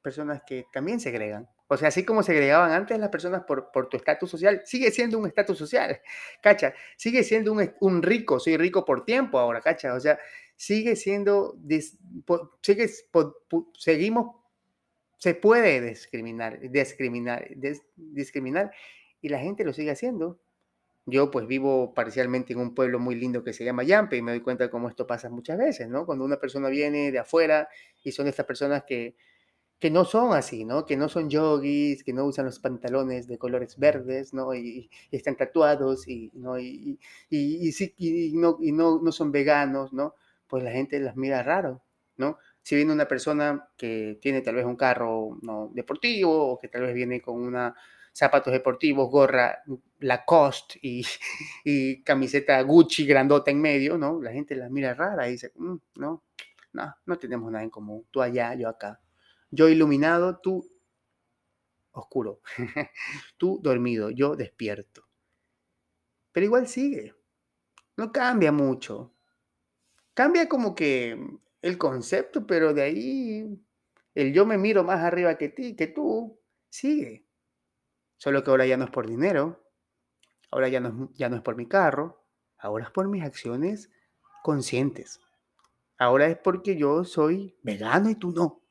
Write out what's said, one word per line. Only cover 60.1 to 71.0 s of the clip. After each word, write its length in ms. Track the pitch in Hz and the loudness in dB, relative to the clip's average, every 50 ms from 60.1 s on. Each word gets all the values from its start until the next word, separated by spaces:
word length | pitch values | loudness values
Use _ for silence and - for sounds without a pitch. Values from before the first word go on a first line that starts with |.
| 170 170 175 185 180 175 | 4 4 2 0 -2 -2
tú 320 | - 190 190 185 - - _ _ _ _ _ _ _ _ _ _ _ _ _ _ _ _ _ _ _ _ _ _ _ _ _ | -4 -4 -4 -4 -6 -10 _ _ _ _ _ _ _ _ _ _ _ _ _ _ _ _ _ _ _ _ _ _ _ _ _
oscuro. 480 | 120 110 _ - 131 113 107 98 _ _ | -18 -18 _ -6 -4 -4 -4 -8 _ _
<laughs> 460 | - - - 123 110 - - 95 - _ - - - 135 143 - - _ | -16 -10 -10 -10 -8 -6 -8 -8 -8 _ -14 -12 -12 -12 -14 -16 -20 _
Tú 240 | _ - 185 190 - - | _ -2 -2 -2 0 0
dormido, 480 | 151 131 123 120 123 120 110 104 107 | 0 2 2 2 0 -2 -2 -4 -4
yo 260 | 117 123 139 143 151 | -2 0 0 0 0
despierto". 720 | 147 123 - _ _ 113 107 104 101 101 _ _ - _ _ _ _ _ _ _ _ _ _ _ _ _ _ _ _ _ _ _ _ _ _ _ _ _ _ _ | -4 -8 -10 _ _ -8 -8 -8 -8 -12 _ _ -20 _ _ _ _ _ _ _ _ _ _ _ _ _ _ _ _ _ _ _ _ _ _ _ _ _ _ _
Pero 140 | 170 190 | 0 2
igual 220 | 208 226 254 254 247 | 4 4 2 2 0
sigue. 460 | - 247 269 285 277 - 107 - - _ _ _ _ _ _ _ _ _ _ _ _ _ _ _ _ | -4 -4 -2 -2 -4 -6 -10 -14 -18 _ _ _ _ _ _ _ _ _ _ _ _ _ _ _ _
No 160 | - 220 214 - | -8 -8 -4 -2
cambia 400 | 277 254 247 247 220 180 151 147 | 0 0 2 4 4 4 4 4
mucho. 600 | 147 143 135 127 131 - - 107 107 123 - _ _ _ _ _ _ _ _ _ _ _ _ _ _ _ _ _ _ _ _ _ | 4 2 0 0 -2 -6 -12 -12 -12 -14 -16 _ _ _ _ _ _ _ _ _ _ _ _ _ _ _ _ _ _ _ _ _
Cambia 340 | - 254 294 349 339 330 330 | 2 2 4 6 4 4 4
como 260 | 330 269 233 208 175 | 2 0 0 0 0
que 440 | - 160 143 135 127 | 0 2 2 2 2